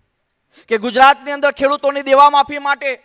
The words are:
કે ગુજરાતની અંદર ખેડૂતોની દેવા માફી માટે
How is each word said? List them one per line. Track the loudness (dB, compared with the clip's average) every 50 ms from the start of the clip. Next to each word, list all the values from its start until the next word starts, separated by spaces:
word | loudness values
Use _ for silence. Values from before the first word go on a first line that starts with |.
| _ _ _ _ _ _ _ _ _ _ _ _ _ _
કે | -6 -4
ગુજરાતની | -4 -4 2 4 4 4 4 0 -6 -10 -6
અંદર | -4 -4 -4
ખેડૂતોની | -2 -2 -2 -2 -2 -2 -4 -4 -4 -4 -2 0
દેવા | 4 4 4 4
માફી | 4 2 -2 -2 -6 -8 -6
માટે | -6 -6 -4 -6 -8 -8 -10 _